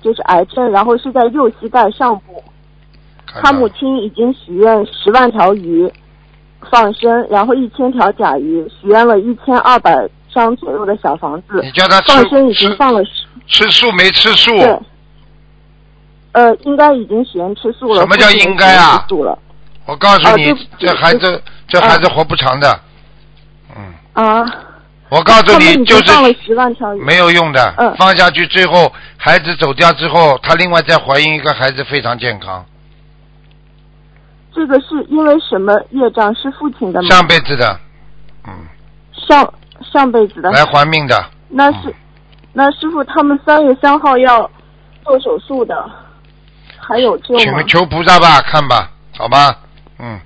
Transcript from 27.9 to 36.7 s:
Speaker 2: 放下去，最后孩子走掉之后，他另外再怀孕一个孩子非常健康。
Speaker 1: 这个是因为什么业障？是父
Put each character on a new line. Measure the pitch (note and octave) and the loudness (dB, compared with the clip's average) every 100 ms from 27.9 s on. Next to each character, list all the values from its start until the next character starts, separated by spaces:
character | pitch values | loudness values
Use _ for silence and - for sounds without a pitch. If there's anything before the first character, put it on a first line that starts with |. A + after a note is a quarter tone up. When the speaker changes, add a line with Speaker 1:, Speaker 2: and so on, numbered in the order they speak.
| - | 2
Speaker 2:
放 | F#3 F#3 | 0 4
下 | F3+ | 2
去， | D3 E3+ | 0 -4
最 | F#3 F3+ | 0 2
后 | E3+ D#3+ - - - | 2 2 -2 -20 -8
孩 | - F3 | 0 0
子 | D#3 F3 | -2 -4
走 | D#3 C3+ | -4 0
掉 | E3+ | 0
之 | D#3+ D#3+ | 0 -2
后， | D#3 D#3+ C3 | 2 2 0
他 | - E3 | -2 -2
另 | F3+ | 0
外 | E3+ | 0
再 | D#3 D#3+ | 0 -2
怀 | B2+ C#3 | 0 -2
孕 | D#3 D#3 | 0 -2
一 | |
个 | C#3+ | -4
孩 | B2+ C3 | -2 -4
子 | C3 | -4
非 | C#3 C#3+ | -6 -6
常 | A#2 A#2+ | -6 -6
健 | B2 G#2 | -8 -8
康。 | F#2+ F#2 F2+ _ _ _ _ _ _ _ _ _ _ _ _ _ _ _ _ _ _ - | -12 -14 -16 _ _ _ _ _ _ _ _ _ _ _ _ _ _ _ _ _ _ -8
Speaker 1:
这 | D4+ | -2
个 | C#4 | -2
是 | - D4+ - | -2 -10 -4
因 | D#4 | -2
为 | D#4 D4+ | 0 0
什 | - G3 | -2 -4
么 | G3 G#3 - | 0 -2 -2
业 | C4 A#3+ | -4 -4
障？ | A3+ G#3 | -2 -4
是 | A#3 - | -4 -10
父 | - D4 | -8 -10